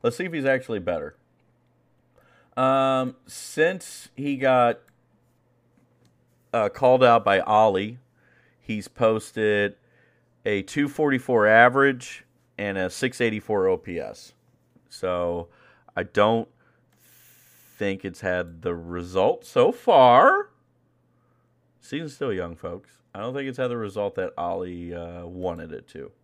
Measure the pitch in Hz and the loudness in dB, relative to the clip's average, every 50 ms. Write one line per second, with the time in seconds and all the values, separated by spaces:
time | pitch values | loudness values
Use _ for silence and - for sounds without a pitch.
0 | - 120 117 - 180 185 165 156 135 135 131 127 127 - 113 101 87 87 87 78 | -2 -4 -4 -4 -10 -8 -8 -4 -2 0 -2 -2 -2 -6 -8 -6 -4 -4 -6 -6
1 | 73 76 - _ _ _ _ _ _ _ _ _ _ _ _ _ _ _ _ _ | -6 -12 -16 _ _ _ _ _ _ _ _ _ _ _ _ _ _ _ _ _
2 | _ _ _ _ _ _ _ _ _ _ _ 123 131 135 135 135 135 135 131 131 | _ _ _ _ _ _ _ _ _ _ _ -2 0 2 2 2 2 0 0 0
3 | 131 123 - _ _ - - - - - - - 156 175 190 180 - - - - | -2 -4 -8 _ _ -20 -20 -18 -18 -10 -2 0 0 0 0 -4 -12 -18 -20 -20
4 | - - _ - 139 143 139 127 135 131 127 127 123 117 113 - _ _ _ _ | -20 -20 _ -8 -6 -6 -4 0 2 2 4 4 4 2 2 -2 _ _ _ _
5 | _ _ _ _ _ _ _ _ _ _ _ _ _ _ _ _ _ _ _ _ | _ _ _ _ _ _ _ _ _ _ _ _ _ _ _ _ _ _ _ _
6 | _ _ _ _ _ _ _ _ _ _ - 117 107 101 - - 135 127 127 127 | _ _ _ _ _ _ _ _ _ _ -2 -2 -2 -2 -2 0 4 4 6 6
7 | 127 120 117 113 98 104 98 95 - - 107 107 110 110 98 95 101 107 120 127 | 6 6 6 4 4 2 2 2 2 2 4 4 4 4 2 0 -4 -6 -10 -16
8 | _ _ _ _ _ _ _ _ _ _ _ _ _ - 110 107 98 - _ - | _ _ _ _ _ _ _ _ _ _ _ _ _ -8 -8 -8 -8 -12 _ 0
9 | 123 110 110 110 - - _ 110 107 107 104 101 101 101 101 _ _ _ _ _ | 2 2 2 0 -4 -8 _ -2 0 2 2 2 0 -2 -4 _ _ _ _ _
10 | _ _ _ _ _ _ _ _ _ 113 104 98 95 - - 147 143 139 143 - | _ _ _ _ _ _ _ _ _ -4 -4 -4 -4 -4 -2 -2 -2 -2 -2 -2
11 | 156 143 135 127 - - 127 113 104 107 110 113 120 123 123 135 139 139 131 123 | 0 0 0 -2 -2 0 2 4 4 6 8 8 8 8 6 4 2 2 2 -2
12 | 123 - - - _ _ _ _ _ _ _ - 101 101 95 95 92 92 - - | -10 -18 -18 -20 _ _ _ _ _ _ _ -8 -8 -6 -4 -4 -4 -6 -4 -4
13 | - 127 - - 123 113 107 104 - - 107 101 92 95 92 90 - - 87 82 | -6 -6 -2 -2 -2 -2 -2 -4 -6 -4 -2 0 2 0 0 -2 -4 -10 -10 -10
14 | 65 52 53 - - - _ _ _ _ _ _ _ _ _ _ _ _ - - | -10 -10 -14 -18 -20 -20 _ _ _ _ _ _ _ _ _ _ _ _ -14 -8
15 | - 92 90 87 87 87 87 87 85 - _ _ _ _ _ _ _ - _ 87 | -6 -4 -2 -2 -2 -4 -4 -6 -8 -12 _ _ _ _ _ _ _ -12 _ -8
16 | 90 - _ 104 101 110 117 113 - _ _ _ _ _ _ _ _ _ _ _ | -8 -4 _ 2 2 2 2 0 -4 _ _ _ _ _ _ _ _ _ _ _
17 | _ _ _ _ _ _ _ _ _ _ _ _ _ _ _ _ 107 98 95 95 | _ _ _ _ _ _ _ _ _ _ _ _ _ _ _ _ -4 -4 -4 -6
18 | - 98 82 - - 92 90 90 87 85 85 82 80 90 87 85 82 85 87 87 | -10 -14 -12 -6 -4 -4 -2 -2 -4 -6 -12 -8 -8 -6 -6 -6 -8 -10 -8 -8
19 | 87 90 92 95 95 123 - - - - - 123 123 185 247 - - 247 196 - | -8 -4 0 0 2 2 0 -2 -8 -4 2 2 2 2 0 -2 0 4 6 8
20 | 127 123 120 131 185 269 381 403 403 _ _ _ _ _ _ _ _ _ _ _ | 8 8 8 8 8 6 4 2 -2 _ _ _ _ _ _ _ _ _ _ _
21 | _ _ _ _ _ _ _ _ _ _ _ _ _ _ _ _ _ - - 151 | _ _ _ _ _ _ _ _ _ _ _ _ _ _ _ _ _ -12 -10 -10
22 | 165 147 135 _ 143 127 101 92 87 85 85 - - 87 87 98 _ _ _ _ | -10 -12 -10 _ -6 -4 -4 -4 -6 -8 -12 -12 -12 -12 -12 -12 _ _ _ _
23 | _ _ - 98 107 123 127 143 139 135 123 139 131 123 120 117 110 101 95 107 | _ _ -14 -10 -10 -8 -8 -8 -8 -8 -6 -6 -6 -4 -4 -6 -8 -8 -6 -4
24 | 101 101 - - 92 - - - 85 87 87 90 92 90 87 87 87 87 85 85 | -6 -4 -4 -4 -6 -6 -6 -6 -6 -6 -6 -6 -8 -8 -10 -12 -12 -12 -12 -12
25 | 85 85 87 87 87 87 90 92 90 90 85 82 82 82 73 - - _ _ 80 | -12 -12 -14 -14 -16 -14 -12 -8 -8 -8 -8 -8 -12 -14 -14 -16 -18 _ _ -18
26 | 65 - _ _ | -18 -18 _ _